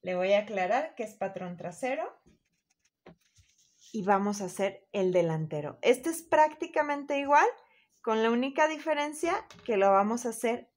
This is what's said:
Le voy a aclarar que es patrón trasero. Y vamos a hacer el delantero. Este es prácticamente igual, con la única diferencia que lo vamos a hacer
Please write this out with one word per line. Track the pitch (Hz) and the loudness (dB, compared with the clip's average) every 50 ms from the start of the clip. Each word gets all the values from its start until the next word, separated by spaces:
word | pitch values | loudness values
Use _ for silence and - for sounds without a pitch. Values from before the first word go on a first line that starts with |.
Le | - 180 180 | -6 -6 -4
voy | 180 185 190 202 | -2 0 2 2
a | 202 | 2
aclarar | 208 208 214 190 185 180 214 262 302 320 - | 0 -2 -4 -4 -2 0 0 0 -2 -4 -8
que | - | -10
es | 226 208 - | -10 -10 -8
patrón | _ 202 185 190 180 185 180 175 | _ -8 -6 -6 -8 -10 -10 -10
trasero. | 170 - 175 170 - - 247 269 - 339 466 - _ _ _ _ _ _ _ _ _ _ _ _ _ _ _ _ _ _ - - _ _ _ _ _ _ _ _ _ _ _ _ _ _ - | -10 -10 -12 -10 -6 -6 -4 -4 -4 -6 -8 -10 _ _ _ _ _ _ _ _ _ _ _ _ _ _ _ _ _ _ -20 -20 _ _ _ _ _ _ _ _ _ _ _ _ _ _ -12
Y | - 220 185 | -8 -6 0
vamos | 190 202 196 202 208 208 202 | 2 2 2 2 0 -2 -4
a | 202 | -6
hacer | 180 - - 196 196 - - _ _ | -8 -4 -2 -2 -2 -2 -6 _ _
el | - 214 190 185 180 | -4 -2 0 2 4
delantero. | 180 170 165 160 156 156 156 165 151 147 147 - - | 2 2 2 0 -2 -4 -4 -6 -6 -6 -8 -10 -2
Este | - 220 262 269 - 330 | 2 2 2 2 0 -6
es | 330 - | -6 -6
prácticamente | - _ - 302 311 311 311 - 339 339 - 320 294 294 285 285 277 285 294 277 | -4 _ 4 4 4 4 2 -6 -12 -6 -2 -2 -2 0 -2 -6 -4 -4 -4 -2
igual, | 277 277 285 302 349 466 - - _ _ _ _ _ _ _ _ | 0 4 4 4 4 4 0 -4 _ _ _ _ _ _ _ _
con | _ 233 220 220 | _ -2 0 2
la | 220 226 | 2 2
única | 233 240 254 277 277 - 302 311 | 2 0 0 -2 2 2 2 2
diferencia | 320 294 302 330 302 294 294 302 302 302 - 330 359 403 - - - - - | 2 -4 -2 -2 -2 -2 -2 -4 -4 -4 -2 -2 -2 -2 -6 -12 -20 -18 -6
que | - 226 196 | -2 0 2
lo | 190 196 | 4 6
vamos | 196 196 202 208 226 240 - | 6 4 4 2 0 -2 -4
a | 247 | -6
hacer | 220 - - 226 240 240 - _ _ | -6 -2 -2 -2 -2 -2 -8 _ _